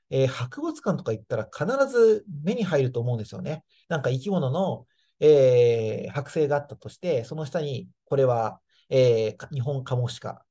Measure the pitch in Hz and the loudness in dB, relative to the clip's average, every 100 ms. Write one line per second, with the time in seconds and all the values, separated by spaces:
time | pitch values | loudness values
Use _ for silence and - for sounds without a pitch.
0 | - 135 131 - 123 - 320 311 214 143 | -4 0 0 -2 -10 -8 -8 -6 -4 -4
1 | - 110 - 113 104 - 170 269 269 247 | -4 -6 -6 -6 -6 -6 -4 0 0 4
2 | 226 214 208 147 156 247 175 147 127 123 | 4 4 -2 -8 -4 -4 0 0 0 -2
3 | 120 117 101 95 90 156 _ _ - 160 | -4 -4 -6 -10 -10 -10 _ _ -8 -4
4 | 127 131 196 185 131 156 185 - _ _ | -2 -4 -2 -2 -2 -2 -4 -6 _ _
5 | _ - 151 147 131 123 120 117 110 110 | _ 2 6 8 8 6 6 4 0 -4
6 | - 143 135 165 147 147 147 - 107 - | -6 -8 -6 -2 0 0 -4 -16 -18 -10
7 | 180 131 117 156 151 170 147 127 - _ | -4 -2 -4 -10 -6 -6 -6 -8 -12 _
8 | - 139 131 120 110 - _ _ - 135 | -4 2 2 2 -2 -6 _ _ -2 4
9 | 123 113 110 107 - 139 120 139 131 123 | 4 4 0 -4 -10 -6 -4 -4 -4 -4
10 | 120 - 104 95 _ | -4 -6 -12 -14 _